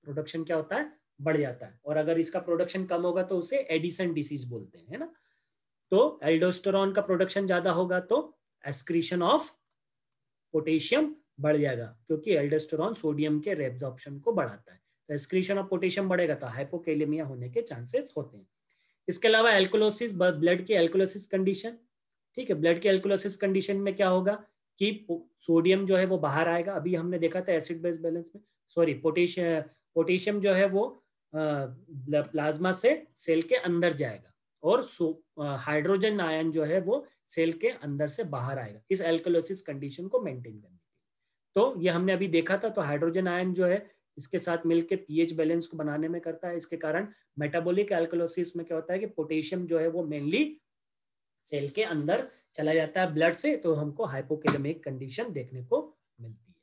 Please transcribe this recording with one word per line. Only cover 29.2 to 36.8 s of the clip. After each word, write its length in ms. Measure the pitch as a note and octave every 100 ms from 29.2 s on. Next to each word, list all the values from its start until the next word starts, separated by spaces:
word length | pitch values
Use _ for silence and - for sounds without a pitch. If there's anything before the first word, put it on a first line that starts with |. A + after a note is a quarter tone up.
| F3 F3 E3+ E3 D#3 _ _ E3
पोटेशियम 440 | E3 F#3 F#3 G#3
जो 140 | G3
है 120 | F#3 G3
वो, 360 | F#3+ A#3+ - _ _ _
अ, 320 | D#3 D#3 D3 C3 B2+ -
ब्ल-, 400 | D3 C3 D3 D3
प्लाज्मा 400 | D#3+ D3+ D3+ F#3
से 360 | F#3 A#3 D#4 - -
सेल 260 | - E3
के 140 | D#3+ B3+
अंदर 380 | F3+ E3+ F3
जाएगा 400 | D3 C3+ G#2 - _ _ _
और 200 | D#3 A#3
सो-, 600 | - - E3 D#3+ _ -
अ, 120 | D3 C3+
हाइड्रोजन 680 | B2 D3+ D3+ G3 G#3+ G#3
आयन 300 | E3 D#3 D#3+
जो 120 | D#3+
है 180 | D3+ F3+